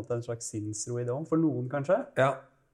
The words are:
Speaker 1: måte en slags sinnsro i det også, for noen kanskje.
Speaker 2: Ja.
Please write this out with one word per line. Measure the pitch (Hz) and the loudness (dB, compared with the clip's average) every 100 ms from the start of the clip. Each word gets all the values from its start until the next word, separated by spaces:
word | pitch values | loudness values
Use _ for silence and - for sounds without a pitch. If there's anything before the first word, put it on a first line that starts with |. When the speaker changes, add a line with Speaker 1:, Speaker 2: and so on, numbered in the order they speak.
Speaker 1:
måte | 107 | -2
en | 120 | -4
slags | 117 117 - | -4 -8 -6
sinnsro | 107 104 104 - 120 | -6 -6 -6 -6 -4
i | |
det | 120 | -2
også, | 131 160 | -4 2
for | 160 | 4
noen | 160 123 127 | 4 2 -2
kanskje. | 143 143 214 - - | -2 2 0 2 2
Speaker 2:
Ja. | 131 - - _ _ | 2 2 -8 _ _